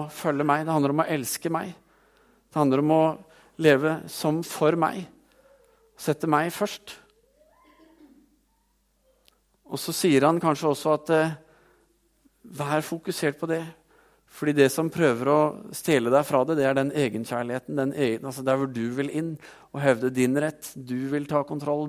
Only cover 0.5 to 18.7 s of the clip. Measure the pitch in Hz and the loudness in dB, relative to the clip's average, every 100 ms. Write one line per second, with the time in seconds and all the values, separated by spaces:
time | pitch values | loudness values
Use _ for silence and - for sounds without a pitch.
0.5 | 147 160 156 139 151 170 151 117 - 170 | 0 0 0 0 0 0 -4 -4 -6 -4
1.5 | 165 196 - _ _ _ _ _ _ _ | -4 -6 -14 _ _ _ _ _ _ _
2.5 | 156 143 135 151 160 160 - - - _ | 0 2 4 4 4 2 0 -12 -20 _
3.5 | - 160 135 156 160 160 - 156 160 165 | 2 4 6 2 -2 -8 -4 -2 -2 -4
4.5 | - 156 170 - 190 180 _ _ _ _ | 0 2 4 0 -2 -10 _ _ _ _
5.5 | _ _ _ _ - - 147 160 147 170 | _ _ _ _ -6 -4 -2 0 0 0
6.5 | - 208 - - - _ _ _ _ _ | -4 -6 -6 -16 -20 _ _ _ _ _
7.5 | 988 1047 1047 _ _ 302 _ _ _ _ | _ _ _ _ _ -20 _ _ _ _
8.5 | _ _ _ _ _ _ _ _ _ _ | _ _ _ _ _ _ _ _ _ _
9.5 | _ - 135 - 160 180 135 143 170 160 | _ -12 -8 -6 -2 2 4 4 4 0
10.5 | 143 156 139 156 151 151 156 160 151 _ | 0 0 0 0 -2 2 2 2 -4 _
11.5 | _ _ _ _ _ _ _ _ _ - | _ _ _ _ _ _ _ _ _ -14
12.5 | 139 143 156 156 165 196 - 151 143 165 | -8 -2 -2 -2 -8 -8 -4 -4 -4 -4
13.5 | 160 165 - _ _ _ _ _ - 147 | -4 -6 -16 _ _ _ _ _ -4 0
14.5 | 147 135 - 160 165 147 117 131 151 151 | 4 4 4 -2 2 2 2 2 4 2
15.5 | - - - - 135 117 139 147 139 139 | -2 -12 -8 0 2 4 2 4 2 2
16.5 | 160 135 135 139 147 127 110 117 120 120 | 2 2 2 0 0 -2 -2 -4 -6 -4
17.5 | 127 - 143 135 151 127 110 135 131 131 | -6 -4 -4 -2 0 0 -2 -6 -4 0
18.5 | 135 135 | 0 0